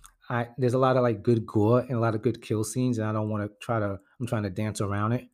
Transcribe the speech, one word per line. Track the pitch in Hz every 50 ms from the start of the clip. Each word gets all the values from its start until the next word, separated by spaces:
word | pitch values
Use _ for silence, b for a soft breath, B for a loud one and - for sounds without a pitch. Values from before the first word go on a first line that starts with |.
| B B B B _ -
I, | 127 120 120 117 -
there's | - 127 120 120
a |
lot | 131 131 131 131
of, | 131 123
like, | 120 110 101 -
good | 120 117 110 101
gore | - - 110 104 110 120 123
and | 120 - 127
a | 113
lot | 113 117 110
of | 107
good | - 120 113 -
kill | - - 113 107 107
scenes, | - - 127 127 127 120
and | 110 107
I | 107 107
don't | 107 107 107
wanna | 110 104 104 104 - _
try | - - 117 110
to, | 104 101 98 95 b b b b
I'm | 123
trying | 117 123 107 104
to | 95
dance | 90 101 107 107 101 -
around | 107 98 101 101 107 110 120
it. | 123 - -